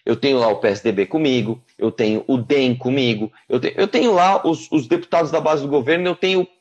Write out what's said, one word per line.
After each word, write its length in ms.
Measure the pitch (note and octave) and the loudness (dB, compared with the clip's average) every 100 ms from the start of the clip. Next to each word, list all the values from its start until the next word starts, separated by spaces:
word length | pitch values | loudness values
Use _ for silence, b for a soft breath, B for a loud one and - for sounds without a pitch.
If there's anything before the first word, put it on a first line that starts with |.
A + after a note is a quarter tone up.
| - | -4
eu 100 | A#2+ | -2
tenho 240 | C#3+ C3 | 0 2
lá 80 | A2+ | 2
o 80 | G2+ | 2
P 120 | A2 | 0
S 120 | G2+ | 0
D 120 | A2+ | -2
B 120 | G2+ F#3+ | 0 -2
comigo, 560 | D#3+ D3 B2 G#2 A#2 _ - | 0 0 0 -2 -6 _ -4
eu 140 | A2 | -4
tenho 320 | - G#2+ A2 - | -2 -2 -2 -2
o 120 | C3 | -2
dem 360 | A2+ C#3+ B2+ | 0 0 2
comigo, 560 | A#2+ B2+ C#3 A#2+ G#2+ G#2+ b b | 0 -2 0 0 -2 -4 b b
eu 100 | B2 | -2
te-, 140 | - - | -2 -2
eu 120 | G3+ | 0
tenho 260 | B3+ A#3+ | 2 2
lá 320 | F3+ F#3 G3 E3 | 4 4 2 0
os, 240 | D#3+ - | -4 -2
os 160 | D#3 A#2+ | -2 0
deputados 420 | B2 - E3+ D3+ | -2 0 -2 0
da 100 | D#3+ | 0
base 220 | D3+ D#3 | 0 0
do 40 | C#3 | 0
governo, 400 | C#3+ B2+ E3+ F3+ | -2 0 0 -2
eu 80 | E3 | -2
tenho 320 | F#3+ F#3 F3+ _ | 0 0 -2 _